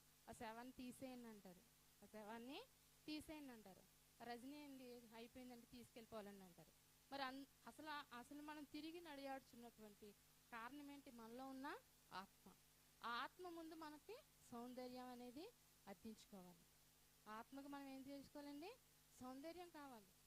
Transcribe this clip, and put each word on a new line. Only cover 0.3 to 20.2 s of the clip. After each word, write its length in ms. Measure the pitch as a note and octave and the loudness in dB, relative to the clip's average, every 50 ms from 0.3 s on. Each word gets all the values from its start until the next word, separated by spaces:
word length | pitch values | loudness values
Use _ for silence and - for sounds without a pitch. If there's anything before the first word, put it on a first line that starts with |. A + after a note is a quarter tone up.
శవాన్ని 420 | A3+ - B3 A3 A3 A#3 A#3+ C4 B3 | 0 2 2 2 4 2 2 0 2
తీసేయండి" 540 | - B3+ B3 - - C4+ B3+ B3+ B3 A#3+ A3+ | 2 2 2 2 2 2 2 2 2 0 0
అంటారు. 320 | A3 G3+ - F#3+ F3 F3+ - - - - - - - - G3+ | -2 -2 -4 -4 -6 -6 -8 -14 -16 -16 -16 -16 -14 -12 -10
"ఆ 20 | |
శవాన్ని 580 | G3+ - G#3+ G#3+ G#3 A3+ A#3 A#3 B3+ D4 G4 C5 - - - - - - - - | -4 -2 -2 0 2 2 2 2 0 0 0 -2 -4 -8 -16 -16 -16 -14 -4 2
తీసేయండి" 460 | D4+ D4+ D4+ C#4+ - D#4 D4+ D4 C4 | 4 4 4 4 2 -2 -2 0 -2
అంటారు. 300 | A#3+ A3 G3+ G3 F3+ - - - - - - - - - | -2 -2 -4 -4 -6 -6 -10 -12 -14 -16 -16 -14 -8 -2
"ఆ 40 | A#3 | 2
రజనీ 380 | A#3+ A#3+ A#3+ A#3 C4+ D4 D4 D4 | 2 2 2 2 0 0 0 -2
అండి 380 | C#4 C4+ C4 B3+ B3 A#3+ B3 A#3 G#3+ A3+ | -2 -2 -2 -2 -4 -4 -4 -6 -6 -4
అయిపోయిందంటే 520 | A3+ A#3 A#3 - B3+ B3+ B3 B3 A#3 A#3 - | -4 -4 -2 -2 -2 -2 -2 -2 -4 -4 -6
తీసుకెళ్ళిపోవాలండి" 720 | B3+ A#3+ A3 - - A#3+ A3+ - A3+ A3 G3 G3+ G3+ G3 F#3+ | -6 -6 -6 -4 -4 -6 -4 0 2 2 2 2 0 -4 -6
అంటారు. 260 | F3+ E3+ E3 D#3 - - - - - - - - - | -8 -8 -10 -10 -12 -12 -16 -16 -16 -16 -12 -4 2
మరి 120 | C4+ C#4 C4+ | 6 6 8
అన్-, 220 | C4 C4 C4+ C#4 - - - - A#3 | 8 6 4 0 -2 -6 -8 -6 -4
అసలు 220 | A#3 - D4 D#4 | -2 0 4 4
ఆ, 140 | D4 D4 C#4 - - | 4 4 4 2 0
అసలు 280 | A#3+ B3 - C#4+ D4 | -2 0 0 0 0
మనం 220 | D4 D4+ D4+ D#4 C#4+ | 2 2 2 2 2
తిరిగి 360 | - - D4+ D4+ D#4+ D#4+ F4 | 2 2 2 2 4 2 2
నడియాడుచున్నటువంటి 1120 | F4 D#4+ C#4+ C#4 C#4 C4+ C4+ C4+ - - - A#3 A#3+ A#3 - - G#3+ G#3 G3+ - G#3+ G#3 G3 - - - - - - - | 0 0 2 4 4 4 4 4 2 -2 -8 -6 -6 -6 -6 -6 -6 -6 -6 -6 -6 -6 -6 -8 -14 -16 -18 -14 -6 -2
కారణం 400 | A#3+ A3+ A3+ B3 C#4 D4 C#4+ C#4+ | 0 2 2 2 2 0 -2 -2
ఏంటి? 200 | C#4+ C#4+ - C#4 | -2 -4 -4 -4
మనలో 360 | A#3 A#3 A3+ A3+ A#3 B3+ C4 C4+ | -2 -2 -2 0 2 2 2 2
ఉన్న 300 | C4+ C4 C4+ D4+ F4+ B4+ - - - - - - - | 4 4 6 6 6 4 2 -4 -16 -16 -6 0 0
ఆత్మ. 380 | F#3 G3 - - - - G3 G3 - - - - - - - - - - | 0 0 0 -4 -10 -12 -10 -12 -12 -14 -16 -16 -16 -16 -16 -4 2 6
ఆ 40 | A3+ | 8
ఆత్మ 400 | A#3+ A#3 C4+ D4+ - - F#4 F4+ | 10 10 8 8 4 2 2 2
ముందు 260 | E4+ E4+ E4 D#4+ E4 | 4 4 2 2 0
మనకి 420 | D#4+ D#4+ D4 D4+ C#4+ - - A4 D5 D5+ - - - - - | 0 0 0 -2 -2 -2 -2 -2 -2 -4 -8 -14 -12 -6 -2
సౌందర్యం 580 | A#3+ A#3 A#3+ B3 B3 B3 B3+ B3 B3+ B3+ B3 B3+ | 0 2 2 2 2 2 2 4 4 2 2 2
అనేది 440 | B3 A#3+ B3 B3 A#3 C#4+ F4+ A#4+ - - - - - - - G3 | 0 0 0 0 0 0 -2 -2 -4 -8 -16 -18 -16 -8 -4 -4
అర్థించుకోవాలి. 760 | G3+ - - A3+ G#3+ - - - G#3 F#3+ F3+ F3+ F3 E3 - - - - - - - - - - - - - G#3 | -4 -2 0 -2 -2 -2 -4 -6 -4 -4 -4 -4 -6 -10 -12 -16 -16 -16 -16 -16 -16 -18 -18 -16 -16 -8 -2 0
ఆ 40 | |
ఆత్మకు 360 | G#3+ A3 A#3+ - C#4 C#4 C#4 C#4+ | 0 0 0 0 0 0 2 4
మనం 200 | C#4+ C#4+ C#4 C4+ | 4 4 4 4
ఏం 180 | C4+ C4+ C4 C#4 | 2 2 2 2
చేసుకోవాలండి? 680 | C#4 C#4 C4+ - - D4 C#4+ C#4+ C#4+ C#4+ D#4+ G4+ C5 B4 - - - - - - - - | 2 0 0 0 0 0 2 2 2 2 2 2 0 -2 -6 -14 -16 -16 -16 -12 -6 -2
సౌందర్యం 480 | B3+ B3+ C4 C4+ C#4+ E4 E4 F4 F4 F4 | 0 0 2 2 2 2 2 2 0 -2
కావాలి. 360 | E4 D4+ C#4+ C#4 B3 G#3+ G3 F#3 - - | -2 -2 -2 -2 -2 -4 -6 -10 -14 -16